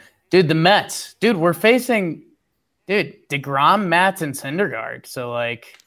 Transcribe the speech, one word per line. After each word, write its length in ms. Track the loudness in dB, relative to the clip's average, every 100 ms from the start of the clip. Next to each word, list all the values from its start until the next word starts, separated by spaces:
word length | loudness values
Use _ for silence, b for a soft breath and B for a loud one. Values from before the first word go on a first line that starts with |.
| b b _
Dude, 180 | 2 2
the 80 | 2
Mets. 600 | 4 2 0 -10 -14 -2
Dude, 220 | 0 2
we're 160 | 0
facing, 720 | 2 4 4 2 -2 -2 -6 -14 _ _ _ _ _ -4
dude, 400 | -2 -4 -8 -8
DeGrom, 560 | -8 -4 2 4 4 2
Matz, 340 | 2 2 0
and 100 | -6
Syndergaard. 720 | -8 -8 -4 -4 -4 -10 -12 -14
So, 260 | -10 -6
like, 460 | -4 -4 -6 -12 -16